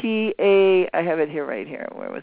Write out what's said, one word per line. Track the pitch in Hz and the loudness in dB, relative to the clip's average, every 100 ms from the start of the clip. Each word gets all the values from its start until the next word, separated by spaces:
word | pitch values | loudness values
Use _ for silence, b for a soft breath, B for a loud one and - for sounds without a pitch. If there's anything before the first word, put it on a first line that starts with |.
T | 226 220 220 - | -2 -2 -2 0
A, | 202 196 190 185 180 | 4 6 6 4 2
I | 165 | -2
have | 175 160 | -2 0
it | 151 | -2
here, | 151 139 | -4 -6
right | 113 - | -8 -8
here. | - - | -10 -12
Where | - 50 | -12 -12
was | - | -12